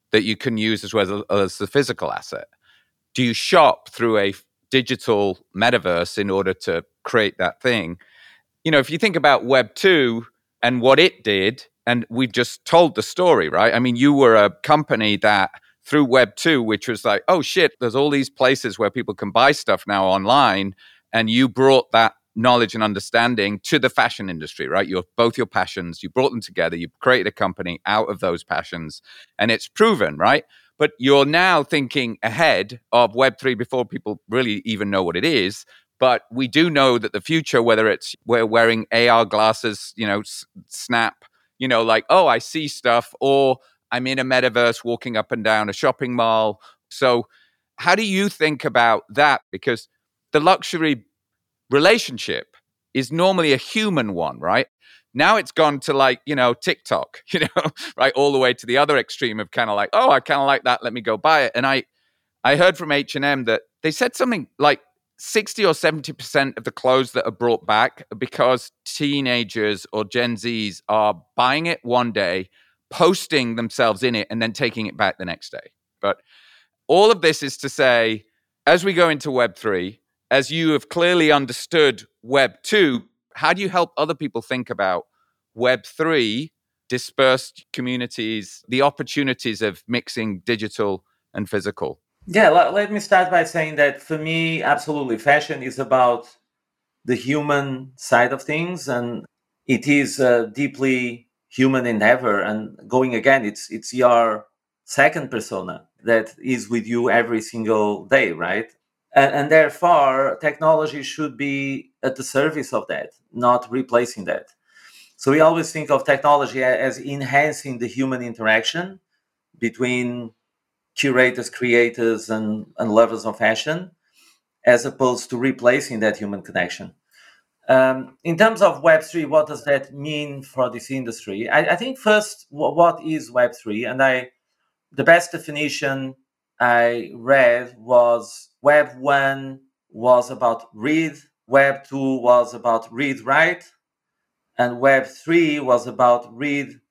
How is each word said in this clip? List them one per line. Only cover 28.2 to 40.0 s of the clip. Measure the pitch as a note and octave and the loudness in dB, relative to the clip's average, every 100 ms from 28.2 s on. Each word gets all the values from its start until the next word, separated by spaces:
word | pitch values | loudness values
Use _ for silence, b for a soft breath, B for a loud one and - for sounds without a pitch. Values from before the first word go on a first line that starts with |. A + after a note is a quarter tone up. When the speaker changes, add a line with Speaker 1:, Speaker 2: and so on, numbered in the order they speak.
Speaker 1:
those | F#2+ F2 | -4 -6
passions, | - D#2+ - F2 D#2 - B B B - | -6 -8 -8 -12 -12 -16 B B B -4
and | G#2+ | -2
it's | A2 - | -2 -4
proven, | - A3+ E3+ F2 D2 | 2 2 2 -2 0
right? | G2 C#3+ - b b - | 2 2 -2 b b -2
But | D3 - | -2 0
you're | C3 C#3 | 2 4
now | C#3 E3 F#3 E3 | 4 2 2 2
thinking | C#3+ D3+ B2+ D3 A#2+ - | 0 -2 -2 -4 -4 -4
ahead | A2+ A#2 D#3+ G2 G2+ A#2+ - | -6 0 2 2 -2 -10 0
of | A#2+ A#2 | 2 2
Web | A2+ C3 G#2 | 4 0 2
three | C3 | -4
before | A2+ A#2+ B2+ A#2 | -4 -4 -4 -4
people | G2+ G#2+ G2 - | -8 -10 -12 -4
really | A#2 B2 G#2 A2 | -2 -2 -4 -6
even | G#2 G2+ | -6 -2
know | G2 | -2
what | F2 E2+ | -2 -2
it | |
is. | D3+ C3+ F#2 - - b b - | 0 0 -2 -4 -18 b b 0
But | C3 A#2 _ | 2 2 _
we | A#2 C3 | -6 -2
do | C#3+ E3+ | 0 2
know | C#3+ C3+ A#2+ | 4 4 2
that | A2 | -2
the | G#2 | -8
future, | - D#3+ - B2+ | -4 -4 0 0
whether | A#2 A2 A2 | 4 4 2
it's | F#2+ - - - | 0 -6 -12 -2
we're | A#2 A2+ | 0 2
wearing | A2+ A#2 A2+ - | 4 2 2 -2
A | A#2 A#2+ | 2 4
R | A#2 | 4
glasses, | A2 G#2+ A2 A2+ A2+ G2+ - | 2 2 2 2 -4 -8 -12
you | - | -6